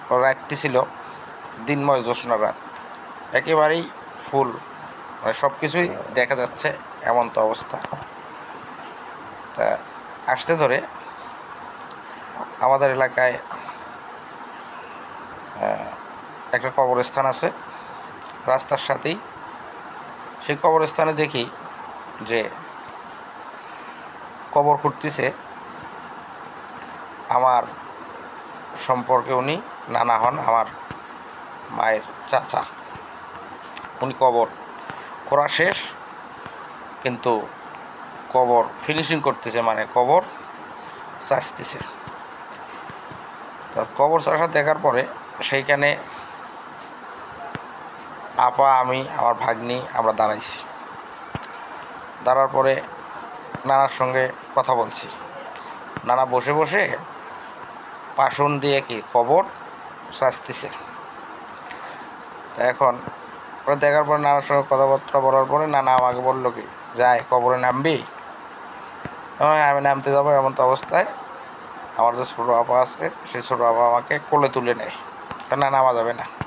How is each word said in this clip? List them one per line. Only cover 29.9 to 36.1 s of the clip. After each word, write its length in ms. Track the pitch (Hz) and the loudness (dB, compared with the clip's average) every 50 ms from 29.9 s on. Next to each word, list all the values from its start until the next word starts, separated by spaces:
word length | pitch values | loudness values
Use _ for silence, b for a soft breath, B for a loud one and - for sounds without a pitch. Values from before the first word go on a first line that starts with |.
| 117 117 120 120 117 107 | 0 2 4 4 4 4
হন, 220 | 113 123 139 - | 4 4 2 2
আমার 260 | 117 113 113 113 110 - - - - - - - - - - - - - - - - - - - - - | 2 4 4 4 4 2 -4 -12 -12 -12 -12 -14 -14 -14 -16 -16 -16 -14 -14 -14 -14 -14 -14 -14 -12 -6
মায়ের 300 | 113 113 113 110 110 107 - - - - - - | -2 2 4 4 4 2 0 -4 -14 -12 -4 0
চাচা। 360 | 135 127 - - - - - - - - - - - - - - - - - - - - - - - - - - - - - - - - | 0 0 0 0 -2 -2 -2 -4 -8 -14 -14 -14 -14 -14 -14 -14 -16 -16 -14 -14 -14 -14 -14 -14 -14 -16 -14 -14 -14 -14 -14 -12 -8 -4
উনি 120 | 135 131 123 - | -4 -4 2 4
কবর 280 | 135 127 117 117 117 - - - - - - - B B B B B B B B - - | 6 6 6 6 4 2 0 -8 -14 -14 -14 -14 B B B B B B B B -4 2
খোঁড়া 180 | 139 143 147 147 | 4 4 4 4
শেষ, 280 | - - 165 185 196 - - - - - - - | 4 2 4 4 2 0 -4 -8 -10 -12 -14 -14